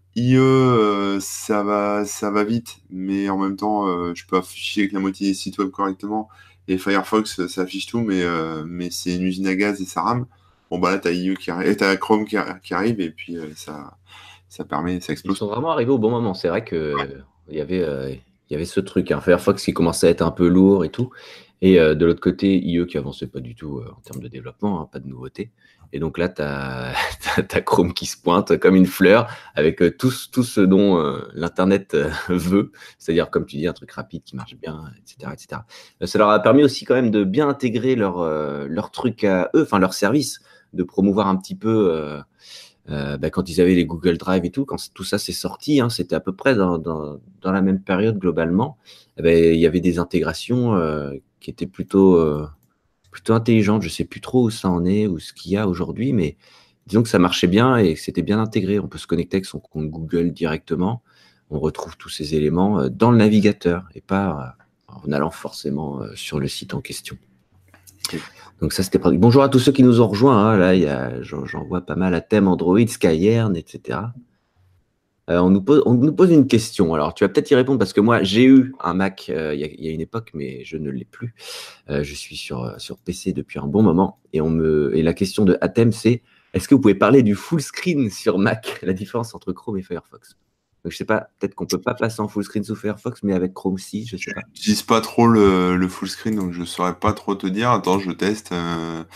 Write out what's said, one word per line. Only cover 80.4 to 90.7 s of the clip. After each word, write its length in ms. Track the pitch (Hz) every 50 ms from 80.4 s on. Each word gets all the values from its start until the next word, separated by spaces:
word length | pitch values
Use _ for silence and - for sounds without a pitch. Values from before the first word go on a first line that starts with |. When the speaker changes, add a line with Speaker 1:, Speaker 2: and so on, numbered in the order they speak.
| 71 65 65 62 65
Speaker 2:
je 120 | - 82
ne 140 | 78 76 71
l'ai 140 | 67 62 60
plus. 300 | _ _ - - 117 - _ - - - - - - - _ _ -
Euh, 140 | 73 71
je 120 | 73 71 73
suis 220 | - - - -
sur, 280 | - - - 71 62 62
euh, 100 | 57 50 -
sur 200 | - - - _
P 140 | - -
C 200 | 90 - - 95
depuis 260 | 82 - - - - -
un 80 | 71
bon 160 | 71 71 104
moment. 360 | 110 95 80 87 95 - - _ _ _
Et, 80 | - 78
on 100 | 78 80
me, 440 | 80 82 80 80 78 76 73 65 -
et 80 | 76
la 120 | 80 82 87
question 300 | - 101 95 - - 107
de 120 | 95 90 -
Athème, 320 | - 90 - 117 117 120
c'est : « 300 | 101 - - 113 120 117 _ _ _ _ _ _
Est-ce 160 | - 95 - -
que 60 | 285
vous 60 | -
pouvez 160 | 277 208 190
parler 260 | 196 - 104 131 139
du 120 | 117 104 101
full 280 | 98 - - 170 160
screen 480 | 135 - - - - 185 170 143 127 104
sur 280 | - - - 113 - 98
Mac, 420 | 98 113 - 113 - - - -
la 100 | - -
différence 420 | 95 - 104 - - 117 113 - -
entre 180 | - - -
Chrome 260 | 90 - - 120 104 95
et 40 |
Firefox ? » 540 | 92 - 87 82 - _ _ - _ _ _ _ _ _ _ _ _ _